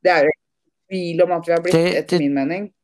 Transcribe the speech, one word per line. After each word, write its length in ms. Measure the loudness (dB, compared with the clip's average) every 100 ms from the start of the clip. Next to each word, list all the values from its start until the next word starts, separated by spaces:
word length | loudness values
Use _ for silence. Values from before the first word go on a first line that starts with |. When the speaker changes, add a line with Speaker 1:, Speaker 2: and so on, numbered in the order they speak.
Speaker 1:
Det 80 | 2
er 120 | 2 2
jo 60 | -2 _ _ _ _ _
tvil 320 | -8 -6 0
om 80 | 0
at 120 | 0 -2
vi 40 |
har 100 | -2
blitt, 140 | 2 2
Speaker 2:
Det, 220 | 2 0
Speaker 1:
etter 200 | -2 0
Speaker 2:
det 20 | 0
Speaker 1:
min 80 |
mening. 400 | -2 -2 -4 -8 _